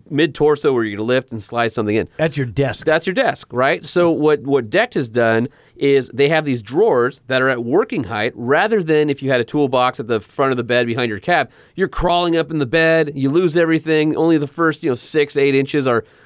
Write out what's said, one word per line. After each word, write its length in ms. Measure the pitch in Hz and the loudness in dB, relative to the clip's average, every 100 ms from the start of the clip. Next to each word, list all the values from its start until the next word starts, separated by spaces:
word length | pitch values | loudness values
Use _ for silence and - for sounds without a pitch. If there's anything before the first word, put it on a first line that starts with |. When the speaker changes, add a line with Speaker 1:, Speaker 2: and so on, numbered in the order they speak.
| - | -6
Speaker 1:
mid 240 | 143 160 - | 0 0 2
torso 360 | 151 147 151 | 0 2 0
where 120 | 123 | 0
you're 120 | 110 101 | -2 -4
gonna 100 | 113 | 0
lift 240 | 127 - | 0 -2
and 100 | 113 | -14
slide 280 | - 120 117 | -8 -4 -2
something 220 | - 107 107 | -2 0 0
in. 120 | - - | -2 -4
Speaker 2:
That's 200 | 160 143 | -4 -2
your 80 | 123 | -6
desk. 400 | 120 135 - - | -2 -4 -2 -2
Speaker 1:
That's 220 | - - | 0 0
your 80 | 190 | -2
desk, 320 | 240 - - | -2 -4 -8
right? 320 | 120 135 175 | -2 0 -2
So 280 | 147 175 170 | -2 0 2
what, 300 | 143 151 147 | 2 2 2
what 280 | 135 139 113 | 0 -2 0
Decked 240 | 175 247 | -2 0
has 160 | 170 120 | -4 -4
done 380 | 117 113 113 123 _ _ - | 0 2 2 -2 _ _ -2
is 360 | 143 139 123 | 2 2 0
they 160 | 113 143 | 0 0
have 160 | 160 147 | 0 -2
these 160 | 123 | -4
drawers 600 | 101 147 220 131 123 - - | -4 0 2 2 0 -4 -4
that 160 | 131 | 0
are 80 | 131 | 2
at 140 | 123 | 0
working 400 | 120 170 240 208 | 0 0 0 -4
height, 300 | 104 107 110 - | -4 -4 -4 -4
rather 480 | 120 151 214 220 | 0 2 2 0
than 260 | 160 151 151 | 2 2 2
if 140 | 135 | -2
you 80 | 135 | 0
had 100 | 127 | 0
a 20 | |
toolbox 560 | 113 147 139 127 127 - | 0 0 0 2 0 -2
at 60 | 113 | -4
the 140 | 110 | -4
front 320 | - - 135 | -4 -2 0
of 60 | 127 | 0
the 60 | |
bed 220 | 117 123 117 | 0 0 0
behind 240 | 117 120 | -2 -4
your 100 | 104 | -4
cab, 300 | - 170 127 - _ | -2 0 -2 -10 _
you're 140 | - 185 | -6 -4
crawling 500 | - 175 175 175 165 | -2 0 0 2 0
up 140 | 147 | -2
in 80 | 160 | -4
the 80 | 123 | -2
bed, 440 | 165 160 165 151 139 | 2 4 2 0 -2
you 160 | 135 | 0
lose 260 | 165 180 170 | 2 2 2
everything. 580 | 165 160 156 156 156 135 | 2 0 2 2 2 2
Only 220 | 160 156 | 2 2
the 80 | 143 | 0
first, 380 | - 165 147 | -2 -2 0
you 80 | 160 | -4
know, 40 | 120 | -4
six, 400 | - 156 143 143 | -2 -2 0 2
eight 200 | 139 135 | 2 2
inches 320 | 139 151 131 | 0 0 0
are, 160 | 117 - _ | 0 -2 _